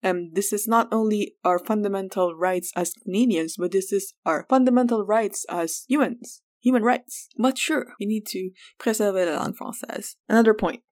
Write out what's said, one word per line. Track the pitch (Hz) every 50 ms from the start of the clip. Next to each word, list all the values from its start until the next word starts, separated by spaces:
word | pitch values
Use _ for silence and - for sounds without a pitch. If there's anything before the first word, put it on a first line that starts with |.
And | - 190 180 180 175 170 160
this | 180 202 -
is | 214 202 -
not | 220 226 233 233 233
only | 220 220 220 214 214 208 208 - _ _ _
our | 220 208 -
fundamental | - - 220 214 202 202 196 196 190 185 - 196 185 175 165
rights | 160 175 185 185 180 180 - -
as | 180 180 170 - _ _
Canadians, | - 180 202 247 254 196 160 160 160 -
but | - 175 180
this | 180 196 185 - 202
is | 196 190 - - _ _
our | - 160 147 - _
fundamental | 262 262 254 254 240 247 254 240 240 220 202
rights | 190 214 226 220 196 - - - -
as | 175 175 165 165 - - -
humans, | _ 254 302 269 - - - - - - - _ _ _ _
human | _ 240 262 240 214
rights. | 233 247 - - - - - - _ _
But | - 220 254 262
sure, | - - - 311 277 240 - - _
we | 208
need | 202 220 214 214
to | - - 190 185 185 185 _ - - _ _
préserver | - 240 220 220 208 208 190 185 180
la | 170 151 -
langue | - - -
française. | - - - - - - - - - - - - _ _
Another | _ 214 226 233 220 220
point. | 214 - 170 - - _ _